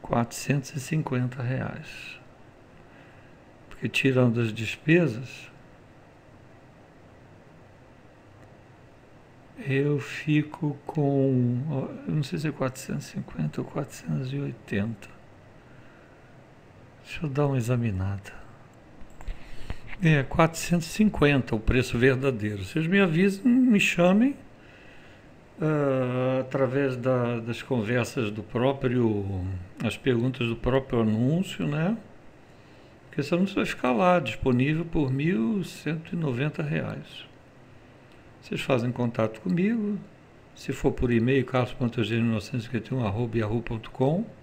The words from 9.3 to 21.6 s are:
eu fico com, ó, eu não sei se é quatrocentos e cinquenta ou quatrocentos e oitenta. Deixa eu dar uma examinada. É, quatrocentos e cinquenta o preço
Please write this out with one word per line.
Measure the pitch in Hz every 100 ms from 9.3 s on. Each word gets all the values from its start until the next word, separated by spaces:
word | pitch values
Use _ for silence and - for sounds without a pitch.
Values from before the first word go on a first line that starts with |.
| - - - 185
eu | 135 143 147
fico | - - - 151 151 - 151 131 -
com, | 156 139 139 135 127 120 123 156
ó, | 135 - - -
eu | 156
não |
sei | 143 170
se | 151
é |
quatrocentos | - 131 - - 147 -
e |
cinquenta | - 131 - 156 -
ou | -
quatrocentos | 160 143 - - 151 131
e | 143
oitenta. | 139 123 - 104 107 110 - - - - - - - - - - - - - - - - - - - - -
Deixa | - 156
eu |
dar | 135 143
uma | 135
examinada. | 113 123 117 92 95 98 - - - - - - - - - - - - - - - - - -
É, | 170 147
quatrocentos | 127 - 160 - - 175 165
e |
cinquenta | - 214 - 143 139 -
o |
preço | 113